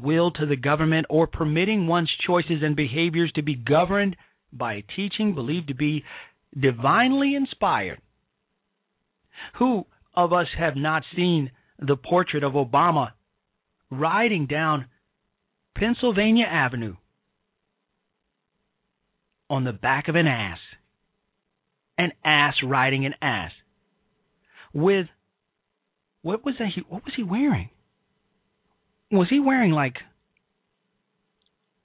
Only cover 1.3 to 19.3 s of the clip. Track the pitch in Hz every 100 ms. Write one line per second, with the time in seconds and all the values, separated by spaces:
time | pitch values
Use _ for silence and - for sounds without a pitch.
1.3 | - 156 156 190 220 165 175 165 - -
2.3 | 175 156 160 151 147 139 135 170 160 170
3.3 | - 147 135 117 151 175 202 202 175 _
4.3 | _ _ 123 120 104 104 - 196 - 214
5.3 | 160 120 165 151 127 147 151 - - -
6.3 | _ _ 143 135 117 135 180 254 277 277
7.3 | 285 269 - 196 131 95 73 _ _ _
8.3 | _ _ _ _ _ _ _ _ _ _
9.3 | - - - 254 226 - _ _ - 175
10.3 | 175 160 - 165 139 151 156 - 175 180
11.3 | 170 135 - _ - 139 139 - 175 180
12.3 | 151 143 139 131 135 175 160 120 - _
13.3 | _ _ _ _ _ - 131 160 196 233
14.3 | 202 135 147 160 151 127 _ _ _ _
15.3 | _ _ _ _ - 220 240 247 196 214
16.3 | 226 220 160 131 120 113 92 _ _ _
17.3 | _ _ _ _ _ _ _ _ _ _
18.3 | _ _ _ _ _ _ _ _ _ _